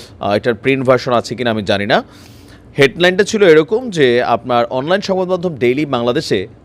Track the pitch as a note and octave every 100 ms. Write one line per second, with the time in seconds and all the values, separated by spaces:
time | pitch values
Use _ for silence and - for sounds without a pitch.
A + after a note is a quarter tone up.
0 | - - G2+ G#2+ A#2+ A2 C3+ C3+ B2+ B2+
1 | - A#2+ - A#2 A#2+ A2 G2 G2+ G#2 E3
2 | - - - - - - - - C#3 A2
3 | F3+ F#3 G3 A3 G3 D#3 D#3+ G#3+ B3+ F3
4 | C3 A#2+ G2+ A#2 B2 A#2+ A#2 B2+ C#3 F#3+
5 | G3 F#3 F#3 F#3 F3 C#3+ A#2+ C3 D3+ B2+
6 | A#2+ B2+ - A2 F2+ -